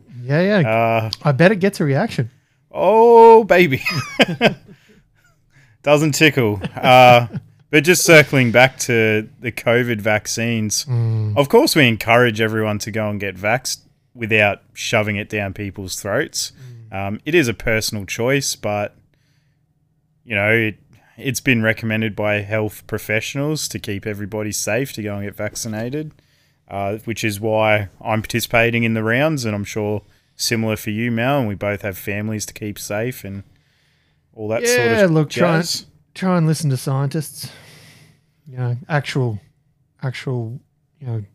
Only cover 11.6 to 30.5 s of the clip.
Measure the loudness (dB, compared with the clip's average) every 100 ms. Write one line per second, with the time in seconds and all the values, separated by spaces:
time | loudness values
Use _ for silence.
11.6 | 4 4 2 2 2 4 4 2 -2 -2
12.6 | -2 -4 -6 -6 -4 -6 -8 -6 -2 -2
13.6 | -4 -12 _ _ _ -10 -2 2 2 0
14.6 | _ -14 -2 -2 0 -4 -6 -6 -6 -8
15.6 | -10 -10 -12 -10 -4 -4 -4 -8 -10 -12
16.6 | -20 -20 -14 -8 -6 -6 -2 0 0 -2
17.6 | -2 -2 -2 -8 -10 -4 -2 -2 -4 -8
18.6 | -6 -6 -6 _ _ _ _ _ _ _
19.6 | _ _ _ _ _ _ -6 -2 2 2
20.6 | 0 -6 _ _ _ -12 -8 -4 0 2
21.6 | 2 0 -2 -4 -4 -4 -2 -2 -2 -4
22.6 | -4 -8 -10 -8 -4 -4 -4 -6 -4 -4
23.6 | -6 -10 -10 -10 -8 -10 -8 -8 -6 -6
24.6 | -4 -4 -4 -8 -8 -8 -10 -8 -10 -8
25.6 | -10 -8 -8 -8 -10 -16 _ _ _ _
26.6 | -14 -8 -6 -8 -8 -6 -6 -4 -2 0
27.6 | 2 0 -2 _ -6 -4 -4 -6 -2 2
28.6 | 2 0 -2 -2 -2 0 0 -2 -4 -6
29.6 | -6 -6 -4 -6 -10 _ _ -10 -4